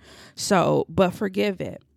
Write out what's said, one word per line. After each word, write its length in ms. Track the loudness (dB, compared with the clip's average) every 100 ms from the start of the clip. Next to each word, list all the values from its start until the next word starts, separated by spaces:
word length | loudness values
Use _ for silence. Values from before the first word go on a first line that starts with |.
| -20 -20 -20
So, 520 | -10 0 2 4 2 0
but 220 | 2 2
forgive 500 | 0 -4 -2 -2 -2
it. 220 | -8 -12 -20